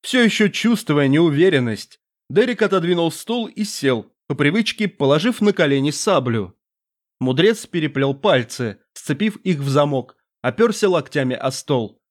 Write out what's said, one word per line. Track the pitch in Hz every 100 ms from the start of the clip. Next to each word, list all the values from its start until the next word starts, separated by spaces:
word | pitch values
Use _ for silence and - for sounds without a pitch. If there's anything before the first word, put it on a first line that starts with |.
Все | - 254
еще | 226 - 208
чувствуя | - 220 226 - 147 139
неуверенность, | 147 170 143 185 147 123 104 - _ _ _ _
Дерек | 147 254 226
отодвинул | 214 190 165 175 165
стул | - - 240 220
и | -
сел, | 104 - 139 120 - _ _
по | 139
привычке | 143 202 220 - 202
положив | _ 139 151 214 233
на | 208
колени | 190 151 139 143
саблю. | 143 - 170 127 113 95 _ _ _ _ _ _ _
Мудрец | 127 131 196 220 -
переплел | 175 151 139 139 139
пальцы, | 208 135 113 - 117 98 _
сцепив | - - 147 214 208
их | 185 151
в | 139
замок, | 139 147 135 123 _ _ _
оперся | 123 127 233 208 202
локтями | 175 - 147 127 127
о | 131
стол. | 131 - 131 107 _ _